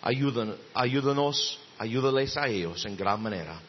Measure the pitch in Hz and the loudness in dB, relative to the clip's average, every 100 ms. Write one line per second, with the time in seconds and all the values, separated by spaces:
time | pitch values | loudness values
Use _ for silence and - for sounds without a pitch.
0 | - 131 139 120 110 101 - - 123 135 | 0 2 2 0 -2 -6 -6 0 2 2
1 | 135 139 143 139 - - - - 110 120 | 2 2 2 2 -2 -6 -14 -8 -2 2
2 | 131 135 135 143 143 104 85 85 107 98 | 2 4 2 0 0 0 -2 -4 -8 -2
3 | 98 104 110 98 80 80 | 0 0 0 -4 -6 -10